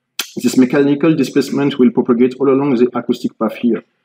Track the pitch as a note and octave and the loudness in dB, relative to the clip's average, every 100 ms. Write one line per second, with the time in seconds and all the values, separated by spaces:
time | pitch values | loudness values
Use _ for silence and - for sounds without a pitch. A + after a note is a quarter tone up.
0 | _ - - - B2 C3 B2+ D3 C#3+ C#3+ | _ -14 -12 -6 0 2 2 2 2 2
1 | E3 D3 B2+ C#3+ C3+ C3+ C#3+ - B2 A#2+ | 2 0 0 -2 -2 -2 -2 2 2 2
2 | B2 A#2 B2+ C3 C#3 C3+ C#3+ A#2+ B2 A#2+ | 0 2 0 0 0 0 0 0 0 -2
3 | A#2 A#2+ A#2+ - A2 - A#2+ A2 - _ | -4 -4 -6 -6 -6 -2 -2 -2 -6 _